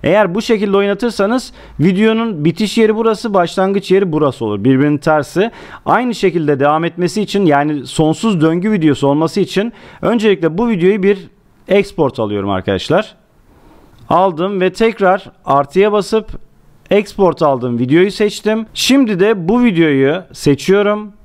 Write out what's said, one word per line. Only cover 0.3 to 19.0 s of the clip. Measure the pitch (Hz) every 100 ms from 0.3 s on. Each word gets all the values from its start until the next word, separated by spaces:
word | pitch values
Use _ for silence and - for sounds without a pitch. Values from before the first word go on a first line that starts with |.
| 190
bu |
şekilde | 226 214 202 196
oynatırsanız | 202 202 240 208 202 247 - - - -
videonun | 160 185 220 220 233 165 151
bitiş | 165 214 233
yeri | 220 220
burası, | 226 214 233
başlangıç | 196 170 - 190 202 -
yeri | 190 196
burası | 151 147 - 113
olur. | 104
Birbirinin | 117 131 147 147
tersi. | 160 156 135 170 226 - - - -
Aynı | 185 247 220
şekilde | 190 165 151 139
devam | 143 156 165
etmesi | 170 180 214
için, | 202 202 185
yani | 139 147 151 127
sonsuz | - 156 160 226 185
döngü | 160 170 202
videosu | 214 156 131 139
olması | 143 160 -
için | 175 185 226 - - -
öncelikle | - 233 214 180 160 165
bu | 240
videoyu | 208 175 214
bir | 190 196 - _ _ _ -
export | 196 196 - 139 117
alıyorum | 107 101 98
arkadaşlar. | 95 95 95 - 165 214 _ _ _ _ _ _ - _ - -
Aldım | 165 190 156 185 196
ve | 180
tekrar | 185 226 - 190 190 - _ -
artıya | 139 139 180 208
basıp | 208 190 220 208 - - _ _ _ _
export | 196 208 - 185 -
aldığım | 156 131 123 120
videoyu | 127 160 202
seçtim. | 196 208 208 208 220 220
Şimdi | - - 269